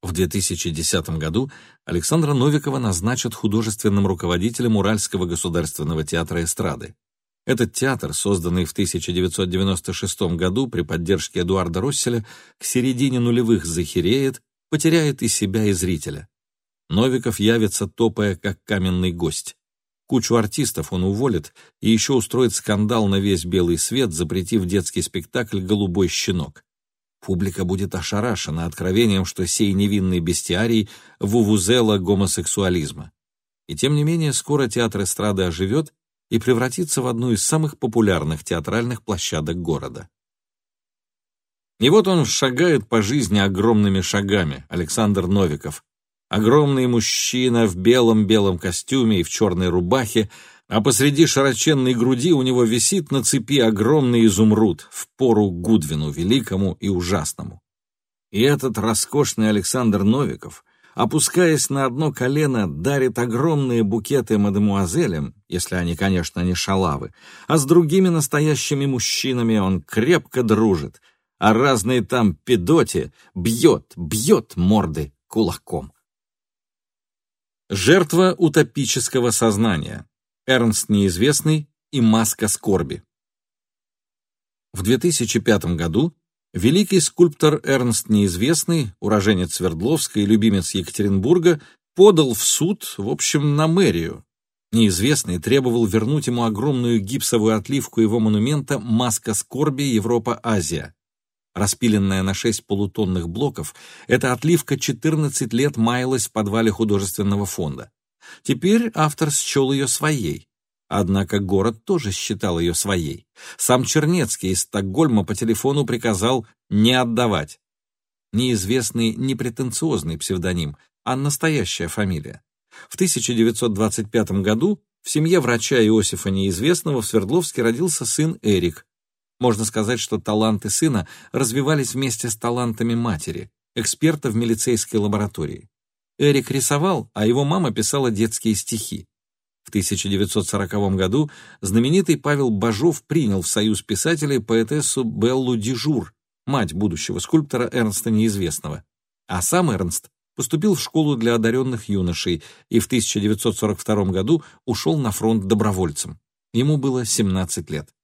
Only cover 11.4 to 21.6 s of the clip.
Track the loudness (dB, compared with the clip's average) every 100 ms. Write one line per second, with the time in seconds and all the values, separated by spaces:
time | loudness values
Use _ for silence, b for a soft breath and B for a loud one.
11.4 | -2 -2 -2 -2 -4 -2 -2 -4 -6 B
12.4 | B B -4 -2 0 0 0 0 2 2
13.4 | 4 2 2 -4 -2 -2 0 2 0 -4
14.4 | _ _ _ 0 2 4 2 0 -2 -2
15.4 | -2 0 0 0 -2 -4 -6 -12 -16 _
16.4 | _ _ _ _ _ 0 2 0 -2 0
17.4 | 2 4 2 -2 -6 0 0 2 -2 -2
18.4 | -6 -8 -4 -2 0 0 -2 -2 -4 -4
19.4 | -12 -18 _ _ _ _ _ -2 2 0
20.4 | 0 -2 -4 -4 -6 -2 -2 0 0 -2
21.4 | -6 b